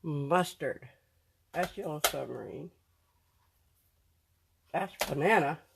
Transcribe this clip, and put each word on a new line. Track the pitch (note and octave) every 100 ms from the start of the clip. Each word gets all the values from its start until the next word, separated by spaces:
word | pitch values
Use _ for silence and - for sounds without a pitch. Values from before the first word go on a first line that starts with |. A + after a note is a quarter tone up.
Mustard. | E3 D3 C#3 F3 F3+ - C#3+ - B2 - _ _ _ _ _
That's | - F3 -
yellow | F#3 D3+
submarine. | - D3 B2+ B2 G#2+ - E3 _ _ _ _ _ _ _ _ _ _ _ _ _ _ _ _ _ _ _ _
That's | - F#3 - -
banana. | C#3 D#3 A3 C#3+ D#3 -